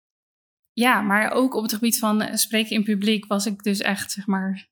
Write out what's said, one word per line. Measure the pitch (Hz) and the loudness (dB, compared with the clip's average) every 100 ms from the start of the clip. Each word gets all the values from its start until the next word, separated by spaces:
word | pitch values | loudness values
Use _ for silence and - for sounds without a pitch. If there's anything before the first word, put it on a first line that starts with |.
| _ _ _ _ _ _ _ | _ _ _ _ _ _ _
Ja, | - 247 214 | 0 2 4
maar | 208 202 220 | 4 2 2
ook | 240 262 | 2 0
op | 214 | 0
het | 220 | -4
gebied | 214 233 - | -2 0 0
van, | 220 214 | 0 0
eh, | - | 0
spreken | 220 - 220 220 214 | -2 0 0 0 -2
in | |
publiek | 208 202 208 214 - | 0 0 2 0 0
was | 202 208 | -2 -2
ik | 196 | -2
dus | 208 196 | -2 0
echt, | - 196 - | 0 -2 -6
zeg | 196 196 | -8 -4
maar, | 190 190 190 - | -2 -2 -6 -10